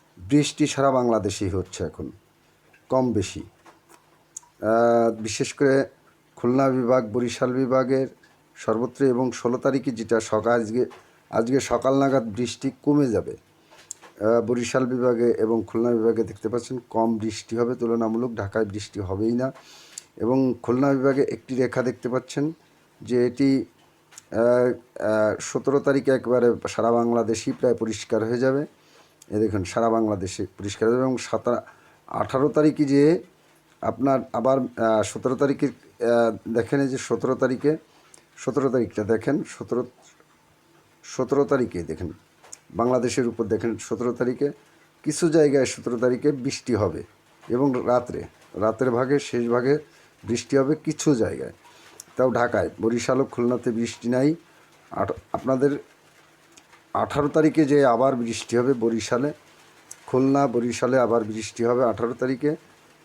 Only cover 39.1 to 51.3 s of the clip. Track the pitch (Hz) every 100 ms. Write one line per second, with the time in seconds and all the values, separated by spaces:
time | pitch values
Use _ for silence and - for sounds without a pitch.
39.1 | 110 - 156 - - 110 123 - _ -
40.1 | _ _ _ _ _ _ _ _ _ -
41.1 | - 123 139 139 139 117 90 80 80 87
42.1 | - _ _ - - _ 95 120 127 120
43.1 | 107 120 113 107 110 117 104 - 113 120
44.1 | 120 123 127 143 - _ _ _ _ 151
45.1 | 151 170 160 147 135 123 - 120 120 123
46.1 | 123 147 139 131 - - 107 98 80 -
47.1 | _ _ _ - 123 143 123 104 123 -
48.1 | - - - - - 107 - 131 120 131
49.1 | 143 - 120 117 120 127 151 - _ _
50.1 | _ 98 117 - 135 135 156 156 147 165
51.1 | 117 92